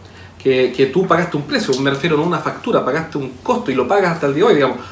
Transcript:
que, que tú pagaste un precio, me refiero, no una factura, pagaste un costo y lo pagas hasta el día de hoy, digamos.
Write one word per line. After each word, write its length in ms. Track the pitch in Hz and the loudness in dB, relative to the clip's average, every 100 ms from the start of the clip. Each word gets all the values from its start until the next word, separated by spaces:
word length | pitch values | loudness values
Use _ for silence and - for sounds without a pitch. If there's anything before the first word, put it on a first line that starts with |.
| - - - - 135 | -20 -20 -20 -4 0
que, 260 | 131 127 | 2 2
que 140 | 131 135 | 2 0
tú 220 | 185 - | 2 2
pagaste 300 | 170 - 143 | 2 0 -4
un 60 | |
precio, 300 | - 269 214 127 | -4 -4 0 0
me 80 | 139 | 0
refiero, 260 | 139 170 147 | 0 0 0
no 40 | |
una 160 | 170 156 | 0 -2
factura, 480 | 139 - 240 151 120 | -4 -6 -2 0 0
pagaste 320 | 151 160 160 | -4 -4 -6
un 140 | 131 - | -8 -8
costo 300 | - 226 - | -2 -2 0
y 20 | |
lo 140 | 131 240 | 0 2
pagas 240 | 202 180 | 2 2
hasta 140 | 165 143 | 0 -2
el 80 | 143 | 2
día 80 | |
de 60 | 226 | 4
hoy, 20 | 156 | 4
digamos. 200 | 123 - - | 2 -2 -12